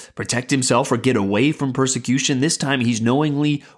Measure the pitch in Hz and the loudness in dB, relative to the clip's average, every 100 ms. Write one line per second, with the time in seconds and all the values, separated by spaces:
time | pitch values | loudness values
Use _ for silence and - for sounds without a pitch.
0 | - - 113 120 123 139 127 123 113 117 | -16 -10 -4 -4 0 0 2 2 2 0
1 | 127 117 98 104 143 156 139 127 131 123 | 2 2 2 2 2 0 -4 -2 -2 -2
2 | 123 131 - 131 151 - 143 135 120 110 | -2 0 0 0 0 0 -2 0 0 2
3 | 113 135 151 143 151 143 - | 2 2 0 0 0 -2 -6